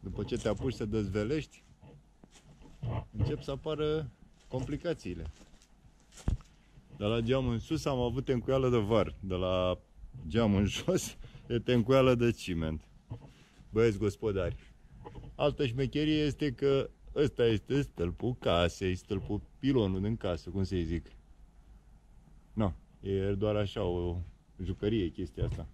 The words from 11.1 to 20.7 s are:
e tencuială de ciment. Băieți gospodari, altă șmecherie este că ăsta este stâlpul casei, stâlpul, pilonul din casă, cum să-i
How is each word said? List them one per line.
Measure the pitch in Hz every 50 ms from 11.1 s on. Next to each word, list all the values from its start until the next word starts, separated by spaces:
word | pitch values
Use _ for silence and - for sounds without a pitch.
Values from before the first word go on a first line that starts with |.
| - - - - - - -
e | - 120 117
tencuială | - - 127 123 110 104 135 135 131 131 127
de | 120 117 120
ciment. | 110 - - - 90 82 82 78 78 76 - _ - - - _ - - - - - - - _ _ - - -
Băieți | - 107 113 117 107 95
gospodari, | 104 101 98 - - 110 101 95 90 87 127 - - - - - - - - - - - - - - - -
altă | - 139 147 139 - 147
șmecherie | 127 113 127 139 123 - 143 151 156 156 151 151
este | 147 131 - 151 147 123
că | - - 139 139 139 135 - - _ - - -
ăsta | - - 117 - - 123
este | 117 113 98 - - - 139 143
stâlpul | - - - 87 87 85 - - 113 123
casei, | - - 123 90 85 87 87 - - 98 92 92
stâlpul, | 95 - - 107 98 - - 101 104 - - - -
pilonul | - 131 139 127 110 95 95 95
din | 95 104 113
casă, | 110 - 98 87 82 - -
cum | 87 98 95
să-i | 87